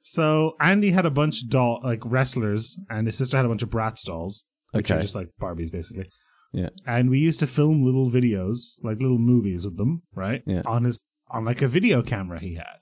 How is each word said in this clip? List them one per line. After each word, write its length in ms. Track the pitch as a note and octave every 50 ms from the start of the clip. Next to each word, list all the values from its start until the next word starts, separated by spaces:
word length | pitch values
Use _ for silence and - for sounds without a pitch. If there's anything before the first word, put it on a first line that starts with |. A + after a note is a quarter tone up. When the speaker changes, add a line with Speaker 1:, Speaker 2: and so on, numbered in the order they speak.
Speaker 1:
So 500 | _ - - - D#3+ D3+ D#3 D#3 D#3 D#3+ - -
Andy 320 | D3 E3 G3 G#3 G#3 G3+
had 120 | F3 F#3+ F3
a 60 | E3
bunch 320 | C#3 C#3+ D3 D3+ - -
of 80 | B2+ A#2
doll, 300 | B2 C3 B2 A#2+ A#2 -
like, 200 | - B2+ A#2 G#2+ -
wrestlers, 720 | A#2 A#2 B2+ C3 B2+ - B2+ A2 G#2 G#2 A2 A2 - - - - -
and 200 | A#2 G#2+ A2 A2+
his 100 | G#2+ -
sister 180 | C3 B2+ C#3
had 80 | D#3 C3
a 40 | A#2+
bunch 160 | A2+ G#2 A#2+
of 60 | G2+
Bratz 340 | - A2+ A2 A2 A2 - -
dolls, 400 | - F2 E2 E2 F#2 G2 - - _ _ _ _ _
which 180 | - A2 - -
are 20 | F#2
Speaker 2:
Okay. 80 | D#2+
Speaker 1:
just 140 | E2 - -
like 140 | G2+ F2+ E2 _ _
Barbies, 300 | - F#2 E2+ E2 E2+ E2
basically. 360 | F#2 F2 F2 - - F#2 F#2+ - _ _ _ _ _ _ _ _
Speaker 2:
Yeah. 160 | - - F2+ - - - _
Speaker 1:
And 240 | - A#2 B2 B2+ B2
we 80 | B2+ C#3
used 220 | D3+ E3 D#3+ -
to 80 | D#3 C3
film 360 | - - D3 D3+ D#3 D3+ C3
little 240 | B2+ C3 C3 C3 B2
videos, 680 | A#2 B2+ B2 A#2+ G#2+ F#2+ F2+ F#2+ A2+ C3 - - - _ -
like, 160 | A2+ G#2+ G#2+
little 160 | C3 C3 B2+ A#2
movies 460 | A#2 A#2+ B2 A#2+ G2+ G2+ F2+ F2 F2
with 140 | G2+ F2 E2+
them, 240 | G2+ C3 E3 E3 _ _ -
right? 300 | F#2+ F#2+ G2 A#2 - -
Speaker 2:
Yeah. 160 | - G2 F2+ -
Speaker 1:
On 200 | - A2+ A#2+ A#2+
his, 160 | B2 A#2 - _ _ _ _ _ _
on, 160 | - A#2 A2
like, 160 | A#2 A#2+ -
a 60 | C#3
video 360 | C3 A2+ F3+ G3 A#3+ F3+ B2+
camera 360 | A2+ - B2 G2+ F#2+ F2+ F2 D#2+
he 160 | - F#2 E2+
had. 220 | E2+ - - - -